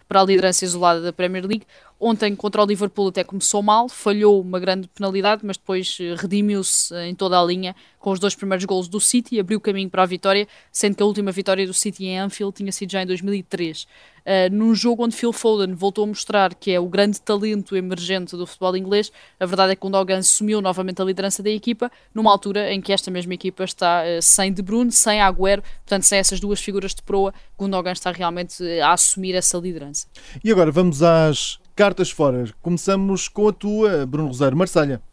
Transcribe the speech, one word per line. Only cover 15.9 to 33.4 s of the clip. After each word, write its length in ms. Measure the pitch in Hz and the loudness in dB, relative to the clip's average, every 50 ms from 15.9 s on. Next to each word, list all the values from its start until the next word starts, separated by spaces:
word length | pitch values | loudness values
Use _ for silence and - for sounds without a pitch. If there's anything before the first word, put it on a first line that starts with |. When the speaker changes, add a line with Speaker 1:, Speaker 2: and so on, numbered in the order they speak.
| 190 214 208 | 0 0 -2
Speaker 1:
a 20 | |
mostrar 480 | 214 208 - - - 208 208 196 180 175 | -2 -4 -6 -8 -2 2 2 2 2 0
que 160 | - - 202 | -4 -4 0
é 80 | 180 180 | 0 0
o 80 | 175 | 0
grande 340 | 180 170 196 202 208 202 - | 0 2 2 2 2 2 -2
talento 540 | - - 214 202 202 214 214 208 202 - 196 | -2 -2 -2 0 0 -2 -2 -4 -4 -4 -4
emergente 640 | 185 185 185 185 170 175 180 190 185 180 170 - | -4 -4 -4 -6 -8 -4 -4 -4 -4 -4 -6 -8
do 100 | 175 175 | -10 -10
futebol 300 | 175 - - 190 185 185 | -12 -8 -4 -2 0 0
inglês, 340 | 190 190 185 202 208 208 - - - - - _ _ | -2 -2 0 2 0 0 0 -8 -18 -20 -20 _ _
a 40 | 190 | -4
verdade 280 | 180 190 185 190 190 190 | -2 2 4 4 4 4
é 20 | |
que 60 | - | 0
Gundogan 380 | - 190 196 196 190 185 190 190 | -2 -2 0 0 0 0 -2 0
assumiu 420 | 185 - - - 214 208 214 214 | 2 2 2 2 2 0 0 0
novamente 420 | 196 190 180 185 185 185 180 180 185 | 0 0 -2 -2 -4 -4 -4 -2 -2
a 20 | |
liderança 380 | 190 190 190 190 196 190 - 196 | -2 -2 -2 -4 -4 -4 -4 -2
da 80 | 208 | -2
equipa, 400 | 214 214 - 240 233 - 247 247 - _ _ _ _ | -4 -2 -2 -4 -4 -4 -4 -8 -8 _ _ _ _
numa 160 | 220 220 214 | 2 4 4
altura 420 | 202 196 - 202 190 208 208 - 196 | 4 4 2 -4 -4 -4 -2 -2 -4
em 80 | 196 | -4
que 120 | 180 - 196 | -2 -2 -2
esta 180 | 190 - 190 | -2 -2 -4
mesma 240 | 185 180 175 180 185 | -6 -6 -6 -6 -8
equipa 300 | 175 - 185 185 - 190 | -6 -6 -8 -6 -6 -8
está, 420 | 185 - - 180 175 175 175 165 | -8 -4 -2 0 2 2 2 0
eh, 140 | 170 170 170 | 0 -2 2
sem 320 | 170 - - - 190 196 196 | 4 4 4 4 4 0 -2
De 100 | 196 190 | -4 -4
Bruyne, 300 | 180 214 233 247 240 226 | -2 0 0 0 2 2
sem 280 | - - 220 208 214 | 2 2 2 4 4
Agüero, 440 | 202 190 185 143 139 190 202 196 - - - - - | 4 4 4 2 2 2 2 0 0 -8 -12 -14 -4
portanto 200 | - 202 190 180 | -2 -2 2 2
sem 140 | - 202 196 | 2 2 4
essas 200 | 185 - 190 180 | 2 2 0 -2
duas 220 | 190 202 202 - | -2 -4 -4 -4
figuras 340 | - - 190 196 190 190 - | -4 -4 -6 -4 -4 -6 -8
de 80 | - - | -10 -6
proa, 320 | - 208 196 196 190 - - - - - - | -2 0 0 0 0 -2 -8 -16 -20 -10 -6
Gundogan 340 | 196 196 190 185 170 180 180 | -6 -4 -2 -2 -4 -4 -6
está 200 | - - 180 175 | -4 -6 -6 -6
realmente, 500 | 170 180 170 170 175 180 175 - - 180 | -4 -4 -4 -4 -6 -8 -10 -10 -10 -8
eh, 160 | 170 170 165 | -6 -2 2
a 120 | 143 151 175 | 4 4 4
assumir 420 | 175 - - - 196 185 185 185 | 4 4 2 0 -2 -4 -4 -2
essa 240 | 185 180 - - 180 | 0 0 0 -2 -2
liderança. 480 | 175 185 175 160 147 143 147 - - - - - - - - 127 - | -4 -6 -8 -8 -10 -10 -10 -12 -12 -12 -16 -20 -20 -18 -16 -4 0
Speaker 2:
E 80 | 214 220 | 2 4
agora 180 | 185 170 156 | 6 6 4
vamos 320 | 135 170 185 180 151 135 165 | 4 4 2 2 2 4 4
às 560 | 170 165 160 160 156 143 - - - - - _ - - | 6 6 6 6 4 2 0 -2 -6 -8 -12 _ -16 0
cartas 360 | - 208 202 175 - 180 - | 2 2 2 2 0 -2 -4
fora. 340 | - - 156 139 127 123 123 110 - - | 0 0 2 2 2 0 -4 -6 -8 -8
Começamos 680 | - 170 175 165 - 196 196 196 196 196 196 185 - - | -4 -4 -2 -2 0 0 0 0 0 0 -2 -2 -4 -6
com 200 | - 208 | -2 2